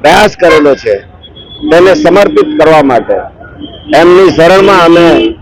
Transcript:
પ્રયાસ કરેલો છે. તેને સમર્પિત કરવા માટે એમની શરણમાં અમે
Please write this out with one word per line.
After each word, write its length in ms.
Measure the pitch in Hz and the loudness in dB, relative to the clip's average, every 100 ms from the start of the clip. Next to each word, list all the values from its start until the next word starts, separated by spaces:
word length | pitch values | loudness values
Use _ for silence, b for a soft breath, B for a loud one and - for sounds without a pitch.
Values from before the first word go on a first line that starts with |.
પ્રયાસ 360 | 147 185 214 - | 0 0 0 -2
કરેલો 380 | 170 156 147 | -2 0 0
છે. 200 | 131 117 98 - - - - - - 151 | -2 -4 -6 -8 -20 -20 -20 -20 -12 -2
તેને 200 | 160 190 | 2 2
સમર્પિત 540 | 160 160 185 202 208 156 151 | 0 0 0 0 0 -2 0
કરવા 240 | 156 156 | 0 2
માટે 360 | 139 117 101 98 - - - - - - - 143 | 0 -2 -4 -8 -8 -20 -20 -20 -20 -20 -4 0
એમની 340 | 175 180 185 | 2 2 2
શરણમાં 500 | 151 170 190 196 190 | 2 2 2 2 2
અમે 200 | 170 170 170 139 110 - | 2 2 0 0 -4 -8